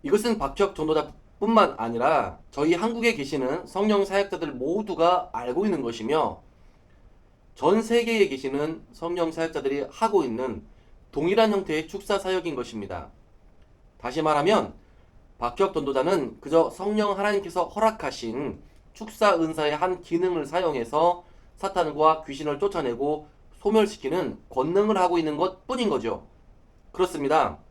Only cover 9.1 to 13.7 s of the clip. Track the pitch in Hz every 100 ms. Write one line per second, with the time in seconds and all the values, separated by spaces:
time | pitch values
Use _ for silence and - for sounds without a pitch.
9.1 | 175 165 165 160 151 135 139 135 - 226
10.1 | 202 131 113 127 107 - - _ - -
11.1 | 143 165 208 220 196 185 156 160 196 -
12.1 | 196 185 185 165 131 120 110 98 90 69
13.1 | - - _ - - -